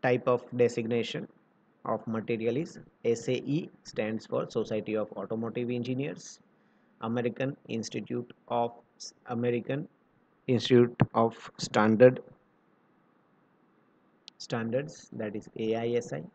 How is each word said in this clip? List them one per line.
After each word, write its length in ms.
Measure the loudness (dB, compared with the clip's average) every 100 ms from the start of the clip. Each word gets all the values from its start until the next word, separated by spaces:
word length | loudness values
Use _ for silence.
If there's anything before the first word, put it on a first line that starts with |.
type 240 | 4 2 2
of 160 | 0 -2 2
designation 720 | 2 2 -2 -2 -2 -6 -10 _ _ _ _ _
of 220 | -4 -4 -2
material 480 | -6 -2 -2 0 0
is 220 | -4 -10 -20 _
S 240 | 0 0 0
A 80 | -2
E, 260 | 0 -2 -2 -14
stands 420 | -12 -4 -4 -4 -4
for 240 | -4 -2
Society 460 | -4 -2 -4 -2 -4
of 160 | -4
Automotive 580 | -8 -6 -6 -4 -4 -4
Engineers, 720 | -4 -4 -4 -6 -8 -16 -20 _ _ _ _ _ _
American 540 | -4 -2 -2 -2 -4 -6 -8
Institute 640 | -6 -6 -8 -6 -6 -6 -16 -4
of, 240 | -2 -2 -4 _ _ -18 _ -6
American 600 | -2 0 0 -2 -6 -6 _ _ _ _ _ 0
Institute 480 | 0 6 6 6 4 2
of 360 | 4 2 0 -18 -10
Standard, 640 | -2 4 4 10 8 8 -10 -20 _ _ _ _ _ _ _ _ _ _ _ _ _ _ _ _ _ _ -20 _
Standards, 680 | -6 -4 -2 -4 -4 -14 -16
that 220 | -8 -8
is 140 | -8 -12 -6
A 180 | -2 0
I 120 | 0 -2
S 160 | -2
I. 100 | -10 -10